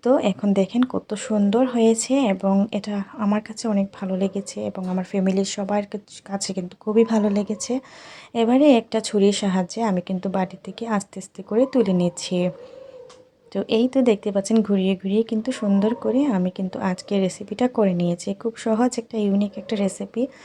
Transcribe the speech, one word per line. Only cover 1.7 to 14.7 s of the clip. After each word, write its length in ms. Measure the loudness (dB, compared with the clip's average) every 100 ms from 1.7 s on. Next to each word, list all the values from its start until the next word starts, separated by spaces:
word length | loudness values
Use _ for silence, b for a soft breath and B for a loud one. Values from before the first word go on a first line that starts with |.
| 4 4 4 2
এবং 520 | 2 2 0 2 2 2
এটা 300 | -2 -4 -6 -6
আমার 280 | -4 0 0
কাছে 280 | -4 -8 -2
অনেক 180 | 0 -2 -4
ভালো 160 | -4 -2
লেগেছে 480 | -2 -4 -8 -8
এবং 240 | -8 -6 -4
আমার 160 | -4
ফ্যামিলির 400 | -2 0 2 2
সবার 380 | -2 -4 -2 -2 -4
কাছ-, 360 | -10 -14 -20
কাছে 300 | -10 -8 -6
কিন্তু 240 | -6 -8 -8
খুবই 240 | 0 4
ভালো 260 | 4 4 2
লেগেছে। 500 | 0 -2 -6 -4 -6 B B B B B
এবারে 420 | 0 4 6 8 6
একটা 240 | 4 -4
ছুরির 320 | 0 2 4
সাহায্যে 500 | 2 0 0 -2 -2
আমি 180 | 0 0
কিন্তু 280 | -2 -4 -2
বাটি 280 | -2 -2 -6
থেকে 220 | -14 -10 -4
আস্তে 320 | -4 -4 -14
আস্তে 240 | -16 -14
করে 240 | -4 0 2
তুলে 200 | 2 2
নিচ্ছি। 580 | 2 0 -2 -4 -2 -2 -4 B B B B B -20 _ _ _
তো 140 | -6 0
এই 200 | 2 2
তো 140 | 2
দেখতে 300 | 2 2 0
পাচ্ছেন 300 | -2 2 2
ঘুরিয়ে 340 | 2